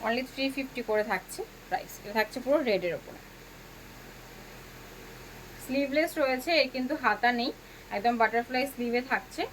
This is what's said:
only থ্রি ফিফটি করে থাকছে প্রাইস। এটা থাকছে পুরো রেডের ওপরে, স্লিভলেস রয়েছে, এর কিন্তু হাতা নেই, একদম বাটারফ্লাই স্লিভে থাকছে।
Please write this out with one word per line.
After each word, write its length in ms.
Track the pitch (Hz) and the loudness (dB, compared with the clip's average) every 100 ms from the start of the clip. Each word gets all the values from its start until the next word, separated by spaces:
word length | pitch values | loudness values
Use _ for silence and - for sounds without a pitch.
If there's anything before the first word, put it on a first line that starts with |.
| 214 | 2
only 180 | 240 262 | 0 0
থ্রি 140 | - 269 269 | 0 0 0
ফিফটি 260 | 269 - 233 | -4 -4 2
করে 140 | 214 214 | 2 4
থাকছে 280 | 190 - - 427 - - | 0 -2 -8 -8 -10 -4
প্রাইস। 240 | 180 - - | -4 -4 -12
এটা 100 | 214 208 | -2 0
থাকছে 180 | 214 - 247 | 0 0 4
পুরো 120 | 294 262 | 4 6
রেডের 240 | 196 175 156 | 4 2 -2
ওপরে, 200 | - - - - - - - - - - - - - - - - - - - - - - - - - - | -6 -16 -16 -18 -18 -18 -18 -18 -18 -18 -18 -18 -18 -18 -16 -16 -16 -16 -16 -16 -16 -16 -16 -16 -16 -16
স্লিভলেস 480 | - 269 277 285 330 320 | 0 2 4 4 2 2
রয়েছে, 300 | 269 254 262 330 | 2 2 4 4
এর 60 | 262 262 | 4 2
কিন্তু 180 | 254 302 | -2 2
হাতা 260 | 254 208 240 247 | 4 6 4 4
নেই, 120 | 254 - - - - 202 | 0 -4 -14 -18 -6 0
একদম 180 | 226 240 | 2 6
বাটারফ্লাই 420 | 220 226 240 254 269 | 4 4 2 0 0
স্লিভে 280 | 269 240 240 254 | -2 0 0 2
থাকছে। 300 | 226 - - 415 | -2 -2 -4 -4